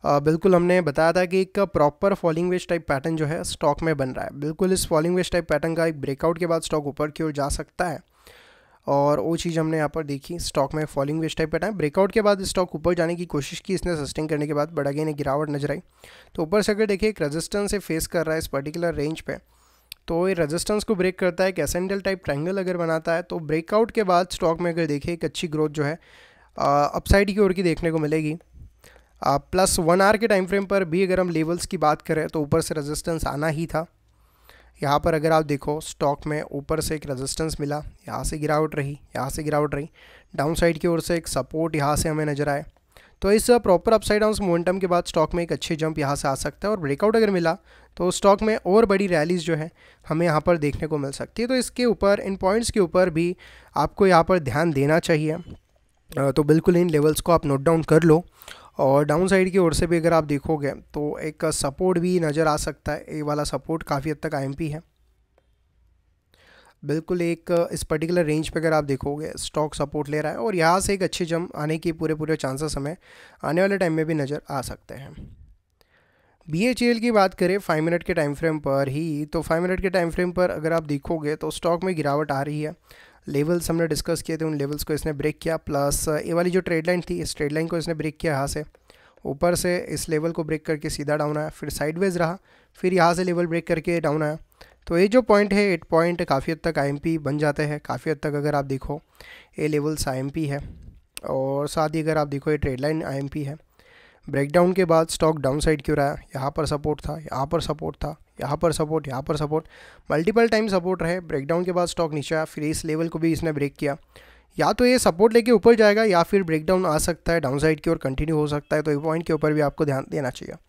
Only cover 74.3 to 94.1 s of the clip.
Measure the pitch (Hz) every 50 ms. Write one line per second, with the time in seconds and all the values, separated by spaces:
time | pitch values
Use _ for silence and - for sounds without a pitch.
74.3 | 147 151 _ - 147 143 143 - - - _ - - - 139 - - - - -
75.3 | - _ - - - _ _ _ _ _ _ _ _ _ _ _ _ _ _ _
76.3 | _ _ _ - 151 165 214 247 247 - 240 240 240 226 220 240 226 214 190 190
77.3 | - - 185 175 190 202 - - 165 156 156 170 170 175 170 - 180 165 151 147
78.3 | 143 135 160 165 156 156 147 147 139 139 139 135 131 147 165 165 151 143 151 151
79.3 | - 170 147 - 165 165 175 180 185 180 190 190 180 190 170 170 156 - 180 180
80.3 | 175 180 180 - - 156 151 165 165 165 160 147 147 139 _ - 170 160 147 147
81.3 | 156 147 - 156 151 - - 170 170 170 180 190 185 156 147 143 139 147 156 147
82.3 | 139 135 139 147 151 151 151 156 170 _ _ _ - - - - _ _ _ -
83.3 | 143 139 147 156 175 175 165 - 165 165 170 160 156 143 - - 165 - - -
84.3 | 165 151 160 160 156 143 151 143 147 147 - - 156 139 - 160 151 135 135 151
85.3 | 147 _ - 160 160 156 _ - 147 143 139 143 143 - - 156 151 151 - -
86.3 | 165 170 175 180 175 185 175 - 175 160 160 170 180 180 160 - 180 175 160 -
87.3 | - - 156 143 147 156 165 165 170 170 170 175 170 151 151 156 147 _ - 165
88.3 | 147 135 139 147 - 151 151 - _ _ _ _ - _ _ _ _ _ _ 143
89.3 | 143 143 180 175 175 170 - 180 175 180 - - 151 147 - - 160 151 151 170
90.3 | 170 175 165 151 160 156 _ - 160 147 151 156 147 - 147 143 151 151 147 147
91.3 | 151 151 151 156 - - - 147 - - 147 151 160 170 196 196 175 175 170 160
92.3 | 175 202 _ _ _ _ _ _ _ - - 185 185 180 165 170 175 170 180 180
93.3 | 175 170 175 165 165 170 165 - 170 165 151 - 170 170 165 156